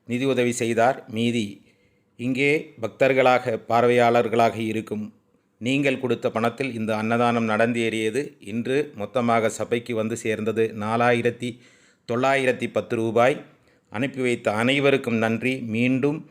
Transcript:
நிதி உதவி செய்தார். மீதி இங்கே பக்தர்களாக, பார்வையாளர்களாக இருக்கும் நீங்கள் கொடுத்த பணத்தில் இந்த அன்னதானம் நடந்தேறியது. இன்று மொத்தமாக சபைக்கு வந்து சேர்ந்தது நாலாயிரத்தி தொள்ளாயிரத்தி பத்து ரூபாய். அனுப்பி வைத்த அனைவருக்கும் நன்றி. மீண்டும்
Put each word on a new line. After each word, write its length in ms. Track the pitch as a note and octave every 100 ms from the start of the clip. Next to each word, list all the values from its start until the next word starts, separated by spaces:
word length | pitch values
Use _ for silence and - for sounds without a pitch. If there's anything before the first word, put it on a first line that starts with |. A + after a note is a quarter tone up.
| -
நிதி 180 | B2 C3+
உதவி 280 | B2 B2
செய்தார். 440 | A#2 A#2 A2+ A#2+ C3+ -
மீதி 360 | A2 A#2+ A#2 G#2 - _ _ _ _ _ -
இங்கே 320 | B2 B2+ C#3+ D3+ - -
பக்தர்களாக, 800 | A2 - C3 C3 C3 B2 B2 A2
பார்வையாளர்களாக 960 | - A#2 B2 A#2+ A#2 A#2+ A2 A2+ A2+ G#2+
இருக்கும் 420 | A2 A2 G#2+ G#2+ G#2 - _ _ _ -
நீங்கள் 400 | A#2 C#3 C#3+ C3
கொடுத்த 260 | B2 A#2 B2
பணத்தில் 400 | A2+ A2+ A2+ C3+
இந்த 180 | A#2 A2 G#2+
அன்னதானம் 540 | A2 A#2+ A#2+ A#2 A2+
நடந்தேறியது. 720 | G#2+ A#2 A#2+ A2+ A2 A2 A#2+ D3 -
இன்று 340 | G2 A2+ A#2 C3+ D3 -
மொத்தமாக 540 | G#2 B2+ A#2 A#2 A2
சபைக்கு 440 | - G#2 A#2+ B2 A2
வந்து 220 | A2 A#2
சேர்ந்தது 480 | A2 G#2+ G#2+ G#2+ A2 A2
நாலாயிரத்தி 720 | G#2+ A#2 A#2+ A#2+ A#2+ A#2+ B2 - _ _ _ _ -
தொள்ளாயிரத்தி 600 | A#2 C3+ C#3 B2+ A2 A#2
பத்து 240 | A2 G2 A#2
ரூபாய். 420 | A2+ A2 B2+ D3+ - _ _ _ _
அனுப்பி 300 | G#2 C3+ C3+
வைத்த 260 | B2+ A#2+ A2
அனைவருக்கும் 680 | G#2 A#2+ C#3+ C#3 C3+ B2 A2+
நன்றி. 320 | A2+ A2+ B2 C3 A#2+
மீண்டும் 520 | A2 B2+ C3 C#3+ D#3+ -